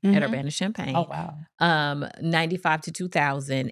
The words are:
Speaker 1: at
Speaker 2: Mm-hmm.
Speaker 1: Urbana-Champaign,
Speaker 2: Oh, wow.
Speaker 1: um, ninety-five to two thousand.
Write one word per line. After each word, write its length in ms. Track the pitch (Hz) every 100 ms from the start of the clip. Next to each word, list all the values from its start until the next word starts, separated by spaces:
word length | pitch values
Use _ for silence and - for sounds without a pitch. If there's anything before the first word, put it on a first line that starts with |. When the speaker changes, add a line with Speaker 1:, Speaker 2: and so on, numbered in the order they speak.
Speaker 1:
at 40 | 196
Speaker 2:
Mm-hmm. 160 | 202
Speaker 1:
Urbana-Champaign, 720 | 143 131 143 - 190 226 - 151
Speaker 2:
Oh, 120 | 165
wow. 260 | 147 165 151 160 -
Speaker 1:
um, 500 | 170 156 147 143 - -
ninety-five 580 | 165 165 165 180 165 156
to 100 | 170
two 160 | 165 180
thousand. 640 | 165 147 139 139 135 131